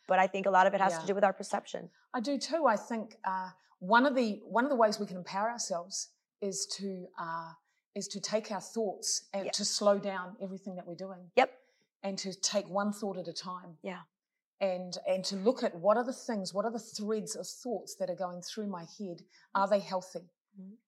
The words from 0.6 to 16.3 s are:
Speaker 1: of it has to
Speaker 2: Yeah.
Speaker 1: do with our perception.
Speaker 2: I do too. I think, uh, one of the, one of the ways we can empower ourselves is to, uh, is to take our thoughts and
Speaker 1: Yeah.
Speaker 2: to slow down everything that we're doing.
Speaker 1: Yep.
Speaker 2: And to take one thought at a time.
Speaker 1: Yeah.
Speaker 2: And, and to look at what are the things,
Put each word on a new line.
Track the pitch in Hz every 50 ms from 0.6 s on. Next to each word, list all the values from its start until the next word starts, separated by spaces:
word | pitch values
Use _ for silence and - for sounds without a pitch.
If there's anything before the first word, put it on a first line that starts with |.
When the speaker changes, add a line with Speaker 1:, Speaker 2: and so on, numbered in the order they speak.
| 190
Speaker 1:
of | 196 196
it | 196
has | 196 190 175
to | 160
Speaker 2:
Yeah. | 160
Speaker 1:
do | 185 196
with | 196 196
our | 190 190
perception. | - 196 - - - - - - - - 175 - _ _ _ -
Speaker 2:
I | 254
do | 220 285 285 262
too. | - - 269 330 311
I | 254 214
think, | 202 - - 240 220 214 - - - -
uh, | 190 190 190 185 185 - _ _ _ _ _
one | 185 180 214 233 262
of | 294 254
the, | 269 247 220 202 - -
one | - 185 226 240
of | 294
the | 285
ways | 233 226 214 208 -
we | 208
can | 180 180
empower | 180 170 - - 196 208 233
ourselves | 240 233 - - 190 170 175 190 - - - - _ _ _ _ _ _
is | - 196 185 - -
to, | - - - 196 196 190 180 180 - - -
uh, | 170 165 165 165 165 165 165 - _ _ _ _ _ _ _
is | 208 196 -
to | - 196
take | - - 202 220 214 - 220
our | 185
thoughts | - - - 226 220 202 - - - - - - - _ -
and | 202 190
Speaker 1:
Yeah. | - -
Speaker 2:
to | - 208
slow | - - - 214 208 202 196
down | 196 202 190 190 180 180 202 -
everything | 196 185 190 190 - 202 185
that | 180 175
we're | 175 175
doing. | 156 185 190 190 180 180 175 -
Speaker 1:
Yep. | 240 254 - - - _ _ _ _ _ _ _ _ -
Speaker 2:
And | 196 196 185
to | - 190 180
take | - - - - 208 190 165
one | 175 196 202 208 208
thought | - 226 196 190
at | 185 175 170
a | 160
time. | - - 185 180 180 185 185 165 151 -
Speaker 1:
Yeah. | 196 180 180 170 - _ _ _ _ _ _ _ _ _ _
Speaker 2:
And, | 196 190 185 180 185 180 170 - -
and | - 185 190 180
to | - 196
look | 190 185 220 262 - 247
at | - -
what | 175 165 202 214
are | 233 247
the | 247 254
things, | - - -